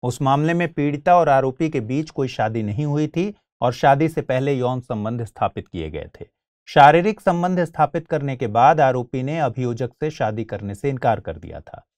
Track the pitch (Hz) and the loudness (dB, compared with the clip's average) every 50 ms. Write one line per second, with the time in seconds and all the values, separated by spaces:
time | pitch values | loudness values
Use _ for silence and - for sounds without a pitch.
0 | - 123 120 - 143 135 139 143 151 160 170 170 175 165 165 - 143 147 147 143 | -4 -6 -4 -2 0 2 2 2 2 0 0 0 -2 -2 -2 -2 -2 -2 -2 -2
1 | 143 180 175 175 165 147 139 135 135 135 131 _ 160 156 156 143 113 107 131 143 | 2 4 6 6 6 4 4 4 2 0 -2 _ -4 -2 -2 -4 -4 -2 -4 -4
2 | 151 156 - - 139 127 - - 117 110 110 117 110 104 101 110 151 147 143 147 | -4 -6 -4 -6 -6 -4 -2 -4 -4 -2 -2 -4 -4 -4 -4 -4 -2 -2 -2 -2
3 | 151 151 - 165 180 208 202 _ _ _ _ _ - 123 123 - - 143 139 139 | -2 -2 -2 -4 -4 -4 -6 _ _ _ _ _ -2 -2 -2 2 4 4 4 4
4 | 156 156 160 156 143 - 127 127 135 143 143 127 123 123 127 127 120 _ 120 107 | 2 -2 -2 -4 -4 -4 -2 -2 0 -2 -2 -2 -2 -4 -4 -6 -6 _ -8 -6
5 | 104 110 120 120 117 107 _ - 110 98 - - - _ - 90 80 78 76 76 | -4 -6 -6 -6 -8 -10 _ -4 -4 -4 -4 -8 -14 _ -10 -10 -10 -8 -10 -10
6 | - - _ - - _ _ _ _ _ _ _ _ - - 156 139 143 151 170 | -12 -12 _ -20 -20 _ _ _ _ _ _ _ _ 0 6 8 10 10 10 6
7 | 175 214 214 - - 196 175 175 175 180 185 180 170 160 - - 151 147 - 170 | 2 0 -4 -2 -2 -2 0 0 0 -2 0 -2 -2 -4 0 -2 -2 0 0 -6
8 | 160 _ 165 151 143 139 135 123 131 113 104 117 120 143 165 156 147 131 127 127 | -6 _ -4 -4 -4 -4 -6 -4 -6 -2 2 4 6 6 6 6 4 2 2 0
9 | 120 - - 131 127 139 156 165 151 127 110 127 127 123 120 117 131 120 _ _ | -4 -6 -6 -6 -6 -4 -4 -4 -4 -4 -4 -4 -4 -4 -4 -4 -6 -8 _ _
10 | 151 156 151 - 127 107 107 110 113 - - 101 104 98 98 98 - 139 135 123 | -8 -8 -4 -4 -4 -4 -4 -6 -8 -8 -8 -10 -8 -10 -10 -6 -4 -4 -4 0
11 | - 127 110 104 - - 80 - - - - 78 - - - - _ _ _ | 0 0 0 0 -4 -12 -12 -12 -14 -16 -16 -16 -18 -18 -20 -20 _ _ _